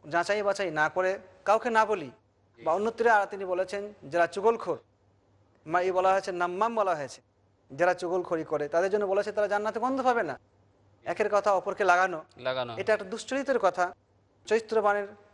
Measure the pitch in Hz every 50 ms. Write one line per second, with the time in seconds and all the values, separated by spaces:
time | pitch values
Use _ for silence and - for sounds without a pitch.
0 | _ 151 147 170 170 - 202 214 202 202 196 196 202 175 156 151 151 156 - 185
1 | 185 185 190 202 - - - _ _ 196 208 220 - 247 226 220 220 208 214 190
2 | 151 127 117 _ _ _ _ _ _ _ _ _ - 160 160 185 208 226 226 -
3 | 226 233 226 208 196 196 208 190 196 185 180 180 190 185 - 202 202 208 208 -
4 | - 143 143 170 170 165 - 202 190 226 233 220 - 180 156 117 - _ _ _
5 | _ _ _ _ _ _ _ _ _ _ _ _ _ 156 165 180 180 190 180 185
6 | 185 190 190 196 190 202 185 175 175 175 180 190 214 233 233 220 202 190 175 151
7 | 143 127 - - _ _ _ _ _ _ _ _ _ _ - 139 175 180 180 180
8 | - 175 180 185 170 - 175 160 156 - 156 147 147 147 160 170 185 196 190 214
9 | 208 190 196 202 202 214 196 214 208 196 202 202 208 220 214 226 214 254 269 269
10 | 254 254 240 233 202 156 127 - - _ _ _ _ _ _ _ _ _ _ _
11 | _ - 170 - 214 208 202 202 196 208 202 185 175 202 196 - 208 180 175 180
12 | 185 190 175 156 160 - _ - 123 127 131 131 127 120 113 113 151 - 214 208
13 | 202 185 208 220 - - 262 277 269 277 269 240 202 185 175 185 180 180 185 -
14 | _ _ _ _ _ _ _ _ _ - 208 226 220 - 220 220 202 208 202 208
15 | 202 202 214 - - _